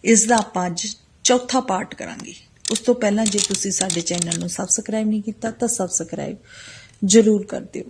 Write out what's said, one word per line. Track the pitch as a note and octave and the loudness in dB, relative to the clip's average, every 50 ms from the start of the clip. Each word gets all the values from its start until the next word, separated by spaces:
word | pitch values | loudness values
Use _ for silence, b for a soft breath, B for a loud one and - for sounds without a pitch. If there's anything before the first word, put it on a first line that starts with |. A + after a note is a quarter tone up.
| - | 6
ਇਸ | - A3+ G#3 G3+ | 6 6 6 6
ਦਾ | A3 A#3+ | 4 2
ਆਪਾਂ | A3+ G3+ - - F#3 F3+ | 2 2 0 -2 -2 -2
ਅੱਜ | F3+ E3+ E3+ - - - _ _ _ _ _ _ | -2 -4 -4 -6 -8 -10 _ _ _ _ _ _
ਚੌਥਾ | - B3 B3 B3 B3 - C4 | 2 2 2 2 0 -2 -2
ਪਾਠ | B3 - F#3+ F#3 - - - | 0 0 -4 -4 -4 -8 -12
ਕਰਾਂਗੇ। | - - - - - - - - - - _ _ _ _ - | -14 -14 -14 -12 -12 -14 -14 -16 -20 -20 _ _ _ _ -4
ਉਸ | A#3 G#3+ | -4 0
ਤੋਂ | A3 - A#3+ | 2 2 2
ਪਹਿਲਾਂ | - - G#3 G3+ G#3+ A3+ | 4 4 2 2 2 2
ਜੇ | G#3+ G3+ G#3 - - | 2 2 0 0 0
ਤੁਸੀਂ | G3 - - G3+ | -2 -4 -2 -4
ਸਾਡੇ | F#3+ - F#3 F#3+ E3+ E3+ | 0 0 0 0 0 -4
ਚੈਨਲ | E3+ - F3 F3 E3+ E3+ E3 E3+ | -2 -2 -2 -2 -2 -2 -2 -4
ਨੂੰ | F3 F3 | -4 -6
ਸਬਸਕ੍ਰਾਈਬ | - - G3 F#3 - - G#3+ - G#3+ A3 A3 G#3+ | -6 -6 -2 -2 -2 -2 -2 -4 -4 -2 0 0
ਨਹੀਂ | G#3+ G#3+ | 0 -2
ਕੀਤਾ | G3+ A3+ G#3 - - A3+ | -2 -6 -10 -6 -8 -8
ਤਾਂ | A3 - A#3+ A3+ | -4 -2 -2 -2
ਸਬਸਕ੍ਰਾਈਬ | - - F#3+ F3 - - E3 - - D3 C#3+ C#3+ - - B B B B B B B B B B B B - | -2 -2 -4 -4 -4 -6 -6 -6 -8 -8 -8 -8 -10 -12 B B B B B B B B B B B B 0
ਜ਼ਰੂਰ | F#3+ F#3+ A3+ G#3+ G#3+ G#3+ G#3 F#3+ | 6 6 8 8 8 4 2 0
ਕਰ | - - - - - - | -4 -10 -10 -10 -10 -12
ਦਿਓ। | - - - | -12 -12 -12